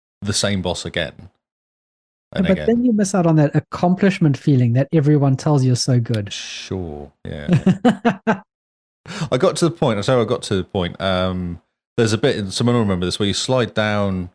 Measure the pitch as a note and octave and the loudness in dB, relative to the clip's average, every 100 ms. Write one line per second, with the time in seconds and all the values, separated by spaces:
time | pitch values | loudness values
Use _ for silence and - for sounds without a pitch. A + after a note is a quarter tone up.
0 | _ _ G2+ G#2+ G2+ G2+ F2+ E2+ F2+ F2 | _ _ -6 -4 -2 -2 -4 -6 -6 -6
1 | D2+ - F2+ _ _ _ _ _ _ _ | -8 -10 -20 _ _ _ _ _ _ _
2 | _ _ _ - F#3 F#3 - A#3+ B3 G#3+ | _ _ _ -4 0 0 2 2 2 2
3 | G3 G3 E3 D#3 D3+ - - - F3+ F#3 | 0 2 2 4 4 2 -2 -2 0 2
4 | G3 F#3 D#3+ C3 - C3+ B2 A#2+ C#3 E3 | 2 2 2 2 2 4 4 2 2 2
5 | D3 D3+ C#3 C3 - D3 C3 B2 - B2 | 4 4 4 2 2 2 4 2 2 0
6 | A#2 A2 G2+ - - - - F#2+ F2 D2 | 0 -2 -4 -10 -12 -14 -8 -8 -6 -10
7 | C#2+ _ - D#2 D2 E3+ - - B3 - | -14 _ -12 -10 0 2 2 2 0 0
8 | A#3 G3 - G3+ - _ _ _ _ _ | -2 -2 -4 -4 -6 _ _ _ _ _
9 | - - D3+ B2+ F#3 D#3 E3+ D#3+ D3+ G#2 | -16 -10 -4 0 0 2 0 2 0 0
10 | G2+ B2+ A2+ B2 - G2 F2 G2+ F2 - | 0 0 0 -2 -2 -4 -2 -4 -4 -4
11 | F#2+ F#2 F#2 F#2 F2 E2+ - _ _ - | -2 0 -2 -4 -6 -10 -16 _ _ -2
12 | A2+ G#2+ C#3 A2+ G2 - A#2+ A#2+ G#2 F2+ | 0 2 0 0 -4 -2 0 2 0 0
13 | F2+ - G2+ F#2 - C3 A#2 - G#2+ G#2 | -2 -2 -2 -2 -2 0 0 -2 -2 0
14 | G2+ F#2+ F2 | -2 -4 -8